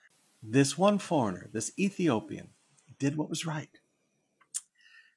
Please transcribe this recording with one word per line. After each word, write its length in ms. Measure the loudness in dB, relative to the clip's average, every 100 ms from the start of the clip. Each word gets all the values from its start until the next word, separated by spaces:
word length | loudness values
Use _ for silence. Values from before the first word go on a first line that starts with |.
| _ _ _ _
This 360 | 0 4 4 4
one 200 | 4 2
foreigner, 520 | 0 0 2 -2 -6
this 260 | -6 -6 -2
Ethiopian, 760 | -2 2 2 2 0 -10 -14 _ _ _ _ -4
did 180 | -2 -2
what 120 | -4
was 160 | -6
right. 340 | -6 -6 -10 _ _ _ _ _ _ _ _ -12 -12 _ _ -20 _